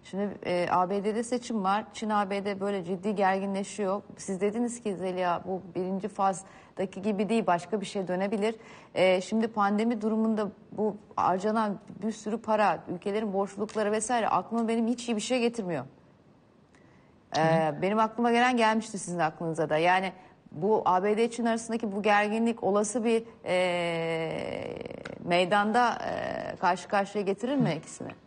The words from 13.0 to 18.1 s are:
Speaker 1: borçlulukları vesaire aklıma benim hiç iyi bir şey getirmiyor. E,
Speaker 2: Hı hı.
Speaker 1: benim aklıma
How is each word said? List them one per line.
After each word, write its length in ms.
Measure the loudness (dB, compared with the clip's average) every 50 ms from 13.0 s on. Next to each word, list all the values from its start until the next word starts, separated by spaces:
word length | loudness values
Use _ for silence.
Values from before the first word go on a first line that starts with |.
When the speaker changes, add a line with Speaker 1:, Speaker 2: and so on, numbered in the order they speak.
| -4 -4 -2 -2 -2 -2
Speaker 1:
borçlulukları 600 | 0 0 -2 -2 -4 -6 -6 -4 -2 -2 0 0
vesaire 360 | 0 0 0 0 0 0 2 2
aklıma 400 | 2 0 0 0 -2 -2 0 0
benim 180 | 0 0 2
hiç 220 | 0 -2 -2 -2 -4
iyi 80 | -2
bir 40 | -2
şey 200 | 0 0 0 2
getirmiyor. 440 | 2 0 -2 -2 -4 -2 -4 -4 -4 -8 -16 -20 -20 -20 -20 _ _ -20 -20 -20 _ _ _ _ _ _ _ -20 -20 -20 -20 -20 -20 -20 _ -20 _ _ 0
E, 40 | 2
Speaker 2:
Hı 280 | 4 4 4 4 2 2
hı. 140 | 0 0
Speaker 1:
benim 160 | 0 0 2 2
aklıma 340 | 2 2